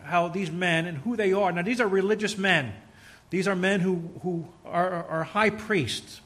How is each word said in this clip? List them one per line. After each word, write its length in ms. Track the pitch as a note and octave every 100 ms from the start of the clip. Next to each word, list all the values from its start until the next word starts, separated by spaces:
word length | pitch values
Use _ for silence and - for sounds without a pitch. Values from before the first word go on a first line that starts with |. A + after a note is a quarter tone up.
how 240 | - F3 F3
these 200 | F3 F3+
men 380 | E3 F3+ E3 F3
and 120 | D#3
who 180 | G#3+ A#3
they 160 | G3+
are. 180 | F#3+ F#3+
Now, 120 | F3
these 180 | F3+ A#3+
are 80 | A3
religious 500 | F#3+ F#3+ G#3+ G#3 G#3
men. 360 | F#3+ E3+ B2 F#2 - - - - _
These 180 | F3+ F#3
are 80 | F#3+
men 240 | F#3 G3+
who, 280 | F#3 F3 E3 -
who 240 | F3+ E3+ D#3+ -
are, 240 | - E3+ F3+
are, 160 | E3+
are 200 | E3 D#3+
high 260 | D#3+ G#3 G#3+
priests. 720 | G#3+ - G#3 A#2+ - - -